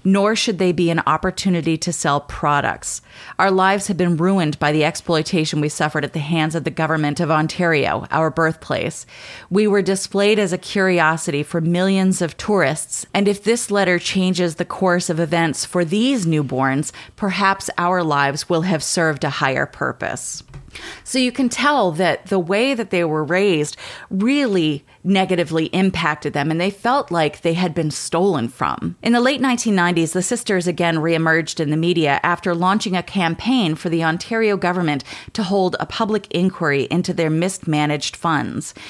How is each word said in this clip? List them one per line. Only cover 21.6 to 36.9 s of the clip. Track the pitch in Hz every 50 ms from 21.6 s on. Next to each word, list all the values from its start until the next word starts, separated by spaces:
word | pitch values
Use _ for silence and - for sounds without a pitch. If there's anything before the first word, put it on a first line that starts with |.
| 240 294 294 269 214 185 156
that | 156 185 170 143 - -
the | - 196 190
way | 175 156 196 208 240 269 277
that | 226 226 190
they | - 180 170
were | 160 151 156 156
raised | 135 170 185 202 208 180 156 147 156 - - - - - - - -
really | - 190 202 240 277 294 285 240 202 185 165 156 147 143 - _ - _ -
negatively | 175 196 190 190 160 185 175 170 147 160 160 160
impacted | - - 175 190 190 185 175 165 160 151 - - 147 -
them, | 147 139 156
and | 156 165
they | 175 196
felt | 202 - - 233 254 285 254 - 175
like | 170 160 147 - - -
they | 170 165
had | 170 185 175 156
been | 175 156 156 -
stolen | - - - - 165 180 202 180 143 113 117
from. | - - - 76 65 - - 170 175 -
In | - 233 233
the | 240
late | 240 254 285 277
nineteen | 247 269 240 240 - 233 208
nineties, | 190 175 175 180 165 165 160 -
the | 185 180
sisters | - 160 156 - - 208 185 165
again | 180 170 - 175 170 165
reemerged | 160 151 165 170 160 165 160 160 165 165 156 - -
in | 160 143
the | 151
media | 156 160 170 180 165 160 143 139 - -
after | 165 175 - - 196 175
launching | 165 175 185 196 220 - 208 180
a | 180 170
campaign | - - 202 175 165 165 - - 226 262 262 214 160 156
for | - - 180
the | 165 170 165
Ontario | 160 160 185 - - 233 226 226 214 202
government | 190 - 175 180 185 175 156 147 139 - - - - - - -
to | - 214
hold | 170 202 202 190 180 - -
a | -
public | - - - 233 196 214 208 202 - -
inquiry | 170 180 190 180 - 170 151 139 139 127 -